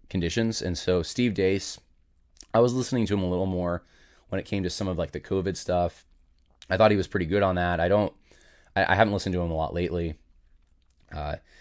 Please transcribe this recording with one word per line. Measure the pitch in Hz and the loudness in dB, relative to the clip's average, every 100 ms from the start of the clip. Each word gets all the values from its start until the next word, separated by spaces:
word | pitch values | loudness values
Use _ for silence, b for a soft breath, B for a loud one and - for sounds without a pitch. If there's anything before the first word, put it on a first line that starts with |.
| - | -6
conditions. | 98 85 117 113 110 | -4 -2 0 -2 -2
And | 90 85 | -4 -4
so | - 90 | 0 0
Steve | 82 - 123 | 0 -2 0
Deace, | 95 95 98 - - _ _ _ _ _ _ - | 2 0 0 -4 -12 _ _ _ _ _ _ -2
I | 113 | 2
was | 123 | 2
listening | 127 120 127 104 | 2 -2 0 0
to | |
him | 101 | 0
a | 90 | 0
little | 90 95 | 0 0
more | 90 87 87 b b b b b | -2 -2 -4 b b b b b
when | 95 | -8
it | - | -4
came | 101 | -4
to | 90 | -2
some | - 98 | -2 -4
of, | 85 | -2
like, | 78 | -4
the | 76 | -6
covid | - 95 92 87 | -4 -2 -2 -4
stuff. | - 90 87 - _ _ _ _ _ _ - | -2 0 0 -2 _ _ _ _ _ _ -6
I | 95 | 4
thought | 107 | 4
he | 104 | 4
was | 87 | 0
pretty | 98 82 | -2 0
good | 101 | 2
on | 98 90 | 2 2
that. | 87 87 | 0 2
I | 90 | 2
don't, | 104 101 - b b b b b 98 | 4 2 -4 b b b b b -2
I, | 95 | 2
I | |
haven't | 95 110 | 4 4
listened | 98 95 | 2 0
to | 90 | -2
him | 85 | 0
a | 80 | -2
lot | 78 | -2
lately. | 85 87 85 85 76 _ _ _ _ _ _ _ _ _ | -2 -2 -2 -4 -6 _ _ _ _ _ _ _ _ _
Uh, | 78 73 - b b | -10 -8 -8 b b